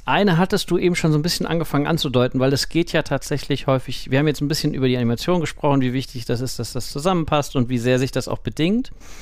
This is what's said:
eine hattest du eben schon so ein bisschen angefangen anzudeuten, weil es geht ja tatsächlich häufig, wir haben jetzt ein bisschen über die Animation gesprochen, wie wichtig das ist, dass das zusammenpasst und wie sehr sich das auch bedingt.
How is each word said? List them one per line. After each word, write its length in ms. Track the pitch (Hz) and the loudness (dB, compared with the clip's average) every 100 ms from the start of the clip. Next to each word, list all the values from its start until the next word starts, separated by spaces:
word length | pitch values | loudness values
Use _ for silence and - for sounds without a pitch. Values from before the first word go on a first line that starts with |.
eine 320 | - 147 202 165 | -2 2 4 4
hattest 320 | 185 202 - | 2 0 0
du 80 | 175 | 2
eben 160 | 175 175 | 2 2
schon 140 | 165 | 2
so 60 | 151 | 2
ein 40 | |
bisschen 240 | 170 - - | 0 -2 -2
angefangen 400 | 165 156 143 147 | -2 0 0 2
anzudeuten, 520 | 160 147 123 127 131 | 0 2 2 2 2
weil 120 | 131 | 2
es 160 | 139 - | 2 0
geht 240 | 160 170 | -2 0
ja 100 | 165 | 0
tatsächlich 640 | - 139 - 143 - 143 - | 0 -4 -2 -6 -2 -2 0
häufig, 420 | 131 - - - | 0 -2 -6 0
wir 80 | 131 | 2
haben 80 | 151 | 2
jetzt 140 | 139 | 0
ein 80 | 143 | -2
bisschen 260 | 151 151 | 0 -2
über 120 | 131 131 | 0 2
die 80 | 123 | 2
Animation 440 | 117 120 - 180 | 2 0 0 0
gesprochen, 400 | 151 - 147 139 | 0 -2 2 2
wie 120 | 127 | 2
wichtig 340 | 131 - 123 - | -2 -4 -8 -4
das 140 | 117 | -2
ist, 180 | 127 - | -2 -6
dass 140 | 117 | -6
das 180 | 123 - | -6 -6
zusammenpasst 640 | 147 170 185 156 151 - 139 | -2 0 0 2 0 0 0
und 120 | 120 | 0
wie 100 | 127 | 0
sehr 200 | 120 127 | 2 2
sich 100 | 131 | 2
das 140 | 135 - | -2 -4
auch 100 | 107 | -4
bedingt. 520 | - - 165 226 - - - - | -4 0 0 0 -2 -10 -14 -14